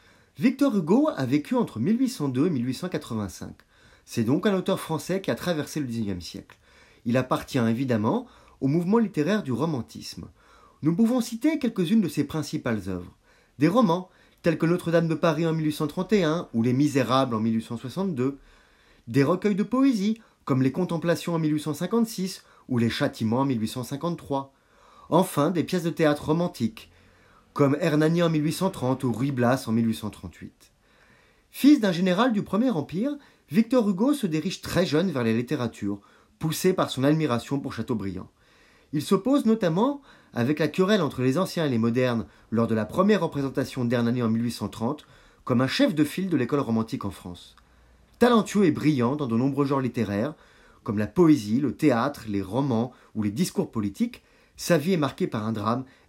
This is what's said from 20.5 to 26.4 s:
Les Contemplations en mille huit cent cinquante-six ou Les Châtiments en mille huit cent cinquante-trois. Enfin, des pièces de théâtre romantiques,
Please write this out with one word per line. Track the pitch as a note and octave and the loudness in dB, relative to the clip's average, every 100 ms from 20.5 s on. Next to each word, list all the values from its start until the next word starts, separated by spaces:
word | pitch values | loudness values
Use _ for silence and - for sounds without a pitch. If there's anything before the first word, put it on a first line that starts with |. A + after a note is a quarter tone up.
| C3 | 2
Les | C3 | 2
Contemplations | E3+ F3+ E3 E3+ D#3+ - E3 | 0 -2 -2 0 0 0 0
en | |
mille | D#3 | 0
huit | D3+ | 0
cent | D#3 | -2
cinquante-six | D3+ F3+ A#3 A3+ - F#3 - - - - | -4 -2 0 0 -2 -8 -8 -18 -20 -4
ou | B2 | 0
Les | A2+ | 0
Châtiments | - C#3+ - A2 A#2+ | 0 -2 0 0 0
en | |
mille | C#3 A#2 | 0 0
huit | A2 | -4
cent | B2+ | -6
cinquante-trois. | A#2+ C#3 E3 E3 - C#3 C3+ _ _ _ _ - - | -8 -6 -6 -6 -4 -6 -6 _ _ _ _ -20 0
Enfin, | E3 F#3 - D3+ | 2 2 0 0
des | F3 | 0
pièces | C#3 F3+ | -2 -2
de | E3 | -4
théâtre | D#3 D3+ D3 D3 | 0 0 0 -2
romantiques, | E3 | -2